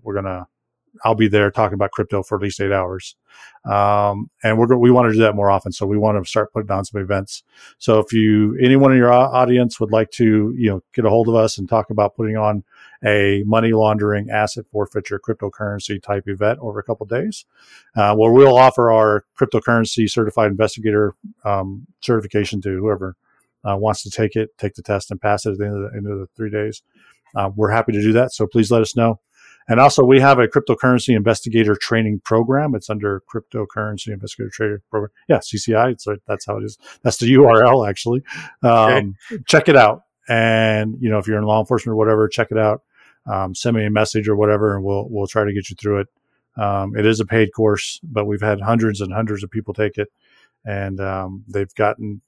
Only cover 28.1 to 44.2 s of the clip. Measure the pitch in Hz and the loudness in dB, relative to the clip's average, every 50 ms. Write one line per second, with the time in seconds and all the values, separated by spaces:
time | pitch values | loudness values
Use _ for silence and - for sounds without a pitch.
28.1 | 107 117 127 104 - - 110 104 - 117 107 98 123 113 110 - - 123 117 117 | 2 2 2 0 -2 -4 -4 0 0 0 2 2 2 2 0 0 0 0 0 0
29.1 | 110 - _ _ _ _ _ _ _ _ _ - 113 117 139 139 - 151 131 123 | 0 -2 _ _ _ _ _ _ _ _ _ 0 4 6 6 6 6 4 6 6
30.1 | 135 127 135 139 135 123 120 - - - - - 123 - - 127 123 120 - - | 6 6 6 6 6 4 4 2 0 0 0 0 0 0 2 2 2 2 2 0
31.1 | 120 107 101 117 110 - - 117 110 117 110 104 104 - - - 117 113 110 107 | 0 2 2 0 0 -2 -4 -2 0 2 2 2 0 -2 -2 -2 -2 -2 0 -2
32.1 | 104 95 - - 113 113 113 123 131 139 151 147 123 104 - - 107 104 104 101 | -4 -6 -4 -2 0 0 0 0 0 -2 -2 -2 -4 -6 -6 -8 -8 -6 -4 -6
33.1 | 98 95 - - - 110 - _ - 113 104 - - - 107 107 104 95 - 110 | -6 -6 -8 -12 -14 -14 -12 _ -10 -10 -10 -8 -8 -8 -8 -8 -8 -10 -10 -12
34.1 | 104 98 104 - - - - 104 - - 110 104 104 101 - _ - 107 104 104 | -12 -12 -14 -14 -12 -12 -12 -12 -8 -6 -6 -6 -6 -8 -10 _ -8 -6 -6 -8
35.1 | - _ _ - 151 - - - - 104 - 120 113 107 120 127 117 - - 107 | -12 _ _ 0 0 0 -2 -4 -10 -6 -4 0 2 2 2 0 -2 -4 -8 -8
36.1 | 104 95 _ - 104 - - - 104 104 104 107 - _ _ - - _ - 123 | -10 -8 _ -8 -10 -8 -8 -8 -8 -8 -10 -12 -14 _ _ -20 -16 _ -4 -4
37.1 | - - 120 117 135 131 143 120 113 110 120 123 131 131 110 101 95 - - 117 | -4 -2 2 4 6 8 8 8 8 6 6 6 4 4 2 -2 -4 -6 -4 -4
38.1 | 120 135 - - - 165 160 - - _ - - 117 113 110 110 110 107 101 98 | -4 -4 -6 -10 -14 -18 -18 -20 -8 _ 0 2 4 4 4 4 2 0 -2 -4
39.1 | 98 - _ - 113 107 - - - 151 - 170 147 131 110 104 110 - _ _ | -8 -14 _ -16 -14 -12 -2 0 0 2 4 6 6 6 6 6 4 0 _ _
40.1 | _ _ _ - 120 113 113 113 110 113 113 110 107 107 107 110 110 - 123 110 | _ _ _ -2 0 0 2 2 2 2 2 2 0 0 -2 -4 -6 -4 -2 -2
41.1 | 107 104 95 107 107 104 107 107 107 110 107 - 127 110 - 117 110 110 110 110 | -2 -2 -2 -2 -2 -2 0 0 0 0 0 0 -2 -2 -2 -2 -2 0 0 2
42.1 | 110 107 107 107 - - 110 - 110 110 107 107 107 - _ _ _ _ _ _ | 2 2 0 0 -2 -4 -4 -2 -2 0 0 0 0 -2 _ _ _ _ _ _
43.1 | _ _ _ - 101 95 95 92 90 - - 120 117 110 107 104 107 107 110 - | _ _ _ -8 -6 -6 -6 -8 -8 -6 -4 -2 -2 -2 -2 0 0 0 0 0
44.1 | - 110 | -2 -2